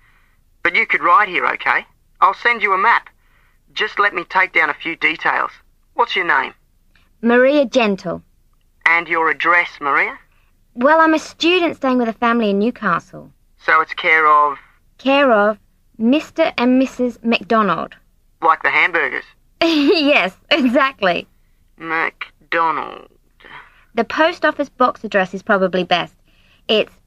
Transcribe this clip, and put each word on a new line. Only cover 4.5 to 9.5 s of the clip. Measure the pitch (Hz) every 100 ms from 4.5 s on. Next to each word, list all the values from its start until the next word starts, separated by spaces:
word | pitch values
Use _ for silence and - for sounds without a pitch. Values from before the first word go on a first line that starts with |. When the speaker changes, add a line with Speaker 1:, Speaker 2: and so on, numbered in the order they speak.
Speaker 1:
down | 170 151
a |
few | - 160 165
details. | 156 165 160 127 - - _ _ _
What's | - 233 196
your | 175
name? | 139 127 - _ _ _ _ _ _
Speaker 2:
Maria | 233 240 262 294 262
Gentle. | 262 214 190 175 165 - _ _ _ _ _ 160
Speaker 1:
And | 170 165
your | 170 160
address, | 143 165